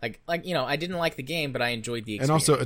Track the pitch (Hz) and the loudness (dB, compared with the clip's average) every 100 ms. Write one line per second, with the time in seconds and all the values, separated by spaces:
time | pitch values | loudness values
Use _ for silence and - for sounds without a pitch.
0 | 117 - - 170 175 165 127 147 175 175 | -8 -8 -4 -4 -2 -2 0 -2 -2 0
1 | 165 - 131 165 143 120 120 117 110 117 | -2 -2 -4 -4 -2 0 0 -2 -4 -6
2 | 110 104 135 156 - 131 | -4 0 2 4 6 4